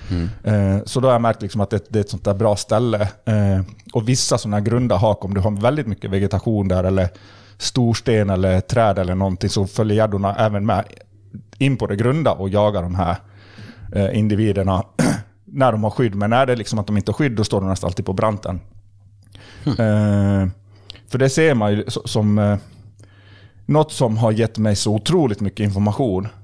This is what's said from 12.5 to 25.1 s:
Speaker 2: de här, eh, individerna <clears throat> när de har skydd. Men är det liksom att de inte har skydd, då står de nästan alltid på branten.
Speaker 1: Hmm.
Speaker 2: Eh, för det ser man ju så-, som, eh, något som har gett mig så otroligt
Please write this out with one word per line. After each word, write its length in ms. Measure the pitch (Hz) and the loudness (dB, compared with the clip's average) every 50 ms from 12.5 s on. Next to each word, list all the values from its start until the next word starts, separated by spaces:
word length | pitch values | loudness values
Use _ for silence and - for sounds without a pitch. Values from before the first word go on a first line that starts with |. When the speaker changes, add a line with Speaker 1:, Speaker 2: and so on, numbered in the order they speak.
| 98 104 104 104 101 95 87 | 2 2 2 2 2 0 -4
Speaker 2:
de 120 | 87 90 | -2 -2
här, 220 | 95 90 85 82 - - - - - - - - - 104 - - - - - - | -2 0 0 -2 -4 -6 -16 -20 -20 -20 -20 -20 -20 -20 -20 -20 -18 -16 -6 -2
eh, 260 | 101 98 95 - 107 | 0 0 0 0 0
individerna 640 | 107 104 104 101 110 104 95 98 92 98 95 92 - - - - - - - | 0 2 2 2 2 2 2 0 0 0 0 0 -2 -4 -2 -2 0 0 0
<clears throat> 300 | - - - _ _ _ | -4 -6 -16 _ _ _
när 280 | - - 139 131 123 107 | -12 -2 2 2 2 2
de 120 | 107 104 | 2 -2
har 60 | 107 | -2
skydd. 240 | - - 127 110 95 | 0 0 -2 -2 0
Men 180 | 101 101 107 117 | -2 -2 0 2
är 140 | 127 139 | 2 2
det 100 | 127 123 | 2 0
liksom 220 | 117 104 - 120 110 | -2 -2 -2 -2 -4
att 80 | 98 | -2
de 100 | - 104 | 0 -2
inte 140 | 101 95 107 | -2 0 -2
har 40 | 101 | -2
skydd, 180 | - 156 135 113 | 0 0 0 0
då 120 | 110 107 | -2 -2
står 160 | - 117 101 | 0 0 -2
de 80 | 95 95 | 0 0
nästan 200 | 95 - - 90 | -2 -2 -2 -4
alltid 180 | 90 - 92 | -4 -4 -4
på 60 | 98 95 | -4 -2
branten. 480 | 95 110 110 107 98 - - 87 85 - - - - - - - - - - - - - - - - - - - - - | 0 0 -2 -2 -2 -6 -6 -8 -8 -10 -14 -20 -20 -20 -20 -20 -20 -20 -20 -20 -20 -20 -20 -20 -20 -20 -20 -20 -6 -4
Speaker 1:
Hmm. 80 | 151 117 - | -4 0 2
Speaker 2:
Eh, 680 | 113 107 104 107 104 104 101 101 98 98 98 98 95 92 - - - - - - - - - - - - | 2 2 4 4 4 4 2 2 2 2 2 2 2 0 -2 -6 -18 -20 -20 -20 -20 -20 -20 -20 -16 -6
för 100 | - 123 | -2 2
det 100 | 135 135 | 2 2
ser 240 | 131 165 160 160 139 | 4 4 4 4 4
man 180 | 113 104 104 104 | 4 2 2 0
ju 120 | 107 - - | 0 -2 -4
så-, 140 | - - - - | -8 -8 -8 -4
som, 300 | - 117 107 107 104 104 | -2 0 2 2 4 4
eh, 200 | 101 101 104 98 - - - - - - - - - - - - - - - - - - _ - - | 2 2 0 0 -4 -10 -20 -20 -20 -20 -20 -20 -20 -20 -20 -20 -20 -20 -20 -20 -20 -20 _ -14 -4
något 260 | - 143 156 151 147 - | 0 2 2 2 0 0
som 240 | - 135 113 110 | -2 0 0 0
har 160 | 110 120 110 110 | 2 2 2 2
gett 260 | 107 113 107 - 110 | 2 0 -2 0 -2
mig 180 | 107 107 101 | 0 0 0
så 180 | 101 - 110 104 | 0 0 0 -2
otroligt 460 | 104 - - | -2 0 0